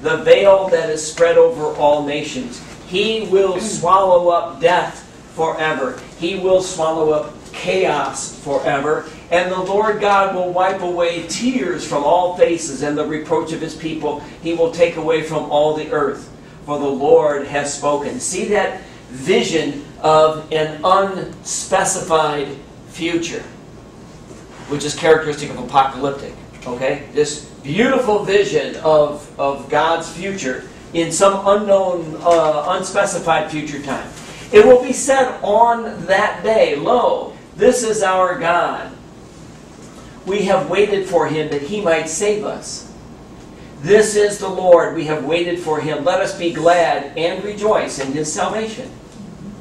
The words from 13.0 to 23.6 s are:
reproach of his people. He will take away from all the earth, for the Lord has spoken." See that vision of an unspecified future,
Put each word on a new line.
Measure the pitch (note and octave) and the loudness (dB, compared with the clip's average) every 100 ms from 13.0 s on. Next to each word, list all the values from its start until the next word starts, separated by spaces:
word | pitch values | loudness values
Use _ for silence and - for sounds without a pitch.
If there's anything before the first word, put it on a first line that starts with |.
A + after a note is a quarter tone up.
| D3+ | -4
reproach | D#3 - D#3+ D#3+ | -6 -2 -2 -2
of | D#3+ | -6
his | D#3 | -8
people. | - D#3+ - D3 - - - | -8 -8 -6 -6 -6 -10 -10
He | E3 | -6
will | E3+ E3 | 0 0
take | E3+ E3+ D#3+ | 2 0 0
away | D#3 D#3+ | -2 -2
from | D#3 D#3 C#3 | 0 -6 -2
all | D3 D3+ | 0 2
the | D#3 D3+ | 0 -2
earth, | D3+ C#3 - - - - - - | -2 -2 -4 -12 -20 -20 -20 -8
for | C#3+ | -4
the | |
Lord | C#3 B2+ C#3+ E3 D3+ C#3+ B2+ | -4 -2 4 6 6 -2 -4
has | C#3+ C#3+ | -4 -4
spoken." | - - G3 - - | -4 -2 -2 -4 -8
See | - F#3 G#3+ | -6 -6 -2
that | G3+ F#3 - - - - | 0 -2 -6 -14 -20 -18
vision | C3 C3 G#3+ - D#3+ C#3 C#3 - - | -12 0 0 2 -2 -4 -8 -14 -4
of | - D#3 D#3 D#3 - | 2 4 4 2 -4
an | D#3 D#3 D3+ | -2 -2 -2
unspecified | F#3 G3 G3 F#3 D#3+ - - - - F#3+ F#3+ F#3 - D#3+ D#3 D3 C3+ - - - - | 2 2 2 -4 -10 -12 -10 -10 -2 -2 -2 -4 -2 0 0 -2 -8 -10 -18 -20 -20
future, | - E3 E3+ - - - - | -8 -4 -4 -4 -10 -12 -18